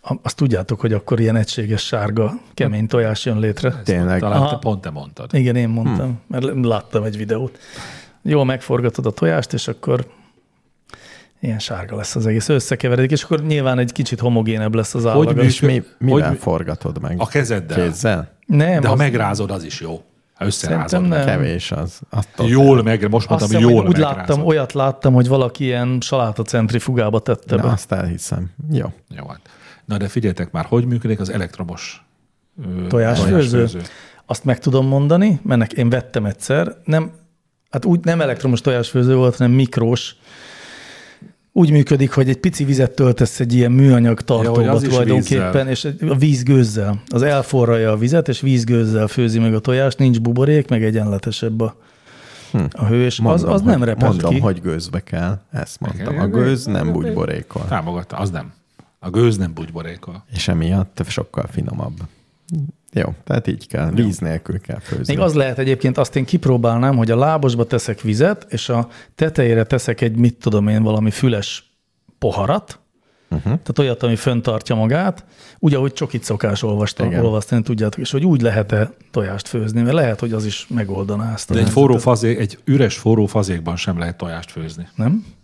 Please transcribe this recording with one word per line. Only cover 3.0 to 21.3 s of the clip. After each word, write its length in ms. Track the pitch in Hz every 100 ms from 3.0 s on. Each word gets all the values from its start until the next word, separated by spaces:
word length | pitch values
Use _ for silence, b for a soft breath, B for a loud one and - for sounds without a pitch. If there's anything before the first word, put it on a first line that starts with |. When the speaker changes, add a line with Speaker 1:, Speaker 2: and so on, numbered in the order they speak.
| 110 107
Speaker 1:
jön 140 | 127 107
létre. 300 | 110 104 131
Speaker 2:
Ezt 140 | 123
Speaker 3:
Tényleg? 380 | 104 90 87 90
Speaker 2:
talán 200 | 104 107
Speaker 1:
Aha. 100 | 139
Speaker 2:
te 60 | 147
pont 240 | 120 98
te 100 | 87
mondtad. 440 | 76 71 - 120
Speaker 1:
Igen, 220 | 143 123 120
én 120 | 117
mondtam, 380 | 113 113 - 131
Speaker 3:
Hm. 240 | 117 _
Speaker 1:
mert 120 | 123
l-, 220 | 131 135 120
láttam 340 | 110 - 110
egy 120 | 110 104
videót. 420 | 107 113 127 - B B B B B B
Jól 220 | - 147
megforgatod 600 | 131 131 - 127 120 - 113
a 40 |
tojást, 420 | - 165 160 -
és 160 | - -
akkor 380 | 117 - 123 127 b b b _ _ _ _ _ B B B B _
ilyen 180 | 131 110
sárga 380 | - 101 98 107
lesz 200 | 104 117
az 100 | 110
egész. 220 | 110 -
Összekeveredik, 640 | 143 - 123 131 123 131
és 120 | 147
akkor 180 | - 160
nyilván 360 | 151 147 131 127
egy 140 | 123
kicsit 280 | - 131 123
homogénebb 540 | 123 117 110 110 107
lesz 200 | 113 104
az 80 | 117
Speaker 2:
Hogy 80 | 117
Speaker 1:
állaga. 200 | 135 156
Speaker 2:
működ-, 140 | 143
Speaker 3:
És 160 | 131 127
mi-, 220 | 143 127 - _
mivel 220 | 127 135
Speaker 2:
hogy 100 | 156
mű- 80 | -
Speaker 3:
forgatod 600 | - 82 85 80 - 78
meg? 140 | - 87
Speaker 2:
A 60 | 113
kezeddel. 500 | 147 117 107 80 80 87
Speaker 3:
Kézzel? 440 | 82 117 90 - _ -
Speaker 1:
Nem, 340 | 147 160 175
Speaker 2:
De 60 | 120
ha 60 |
Speaker 1:
az 60 | 117
Speaker 2:
megrázod, 520 | 147 120 104 104 98
az 140 | 98
is 160 | 80 -
jó. 220 | 82 80 _ _ _
Ha 100 | _
összerázod. 440 | 101 - - - 87
Speaker 1:
Szerintem 300 | 180 180 156
nem. 80 |
Speaker 3:
Kevés 460 | 135